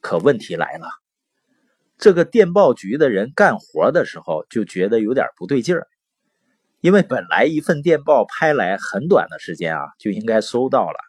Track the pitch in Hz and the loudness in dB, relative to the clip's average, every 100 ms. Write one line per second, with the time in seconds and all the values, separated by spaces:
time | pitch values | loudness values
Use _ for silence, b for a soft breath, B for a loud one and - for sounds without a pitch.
0 | - 87 104 120 - 82 80 71 - - | -4 0 0 0 -4 -8 -8 -8 -16 -18
1 | _ _ _ _ _ _ _ _ _ _ | _ _ _ _ _ _ _ _ _ _
2 | 214 175 170 233 185 180 180 120 95 135 | 4 4 2 2 2 4 4 2 -4 0
3 | 147 98 113 147 202 110 - - 92 165 | 0 0 -4 2 2 2 -6 -2 0 0
4 | 135 - - 78 - 117 101 92 92 113 | -2 -8 -6 -6 -4 -6 -6 -4 0 0
5 | 107 131 - - 92 135 117 175 - _ | 0 -2 -2 -6 -4 -4 -2 -4 -4 _
6 | _ _ _ _ _ _ _ _ 165 202 | _ _ _ _ _ _ _ _ 2 4
7 | - 123 90 80 131 156 - 156 147 156 | 2 -2 -2 0 2 0 -2 -2 2 0
8 | 143 139 110 - 160 143 90 98 - 101 | 4 2 2 -2 0 0 -2 -4 -6 -6
9 | 147 175 - 78 - 80 85 80 71 _ | 0 0 0 -10 -12 -8 -6 -6 -8 _
10 | 107 101 113 110 107 120 131 127 90 80 | -8 -6 -2 -2 -2 -4 0 0 -2 -6